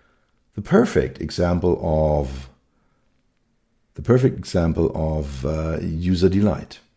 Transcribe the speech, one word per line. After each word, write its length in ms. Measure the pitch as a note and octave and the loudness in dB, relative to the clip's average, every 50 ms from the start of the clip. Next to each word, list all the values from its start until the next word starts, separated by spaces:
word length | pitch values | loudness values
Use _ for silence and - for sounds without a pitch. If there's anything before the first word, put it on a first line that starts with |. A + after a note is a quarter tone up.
| _ _ _ _ _ _ _ _ _ _ - | _ _ _ _ _ _ _ _ _ _ -12
the 60 | - | -10
perfect 580 | G2+ - - G3+ A#3+ G3+ - F2 C2+ B1 - - - | -4 2 4 4 4 4 2 0 0 0 -2 -6 -8
example 580 | D#2 - - F2+ F2 F2 E2+ E2+ F2+ F2 - - | -6 -2 0 0 2 2 2 2 0 0 0 0
of, 680 | E2+ D#2 D#2 D#2 D#2 D2+ D2+ C#2+ C2+ C2+ C2 C2 C2 - _ _ _ _ _ _ _ _ _ _ _ _ _ _ _ _ _ _ _ _ _ _ _ _ _ _ _ _ | 0 0 2 2 2 2 0 -2 -4 -6 -10 -14 -16 -20 _ _ _ _ _ _ _ _ _ _ _ _ _ _ _ _ _ _ _ _ _ _ _ _ _ _ _ _
the 80 | - D#2 | -8 0
perfect 340 | - A#2+ B2+ B2+ C3+ - | 2 2 4 4 2 0
example 560 | - - - - F#2 E2+ E2 D#2+ E2 E2 D#2+ - | 0 -8 -4 -2 0 0 2 2 2 0 0 0
of, 520 | - D#2+ D#2+ D#2+ D#2 D2 C#2+ C#2 C2 B1+ | -2 -2 -2 -2 -2 -4 -6 -8 -6 -6
uh, 320 | D2 D#2 D#2+ D#2+ D#2+ D#2+ D#2 | -4 -4 -4 -4 -4 -4 -4
user 480 | F2 F2 D#2+ D#2+ F2 F2+ F#2 E2+ F2+ F#2+ | -4 -4 -4 -2 0 0 2 4 4 4
delight. 520 | F#2 G2 G2+ G#2 F2 - - - - - _ _ _ | 4 4 2 2 0 -2 -6 -14 -18 -20 _ _ _